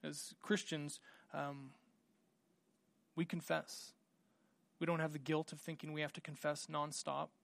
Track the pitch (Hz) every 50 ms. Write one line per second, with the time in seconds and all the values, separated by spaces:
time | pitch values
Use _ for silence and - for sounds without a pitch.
0 | - 156 151 147 - - - _ - - 208 196 - - 170 156 147 147 143 -
1 | - - - - - - - 151 143 143 143 139 135 131 135 - _ _ _ _
2 | _ _ _ _ _ _ _ _ _ _ _ _ _ _ _ _ _ _ _ _
3 | _ _ _ 165 165 170 - 175 156 - 165 160 147 - - - - - - _
4 | _ _ _ _ _ _ _ _ _ _ _ _ _ _ _ _ 170 160 170 165
5 | 160 156 151 151 135 143 156 156 160 - - 147 - - 160 147 - 156 151 151
6 | 151 147 - - - - 147 - - 151 147 143 - - 156 151 147 151 151 -
7 | - - 143 143 151 - _ _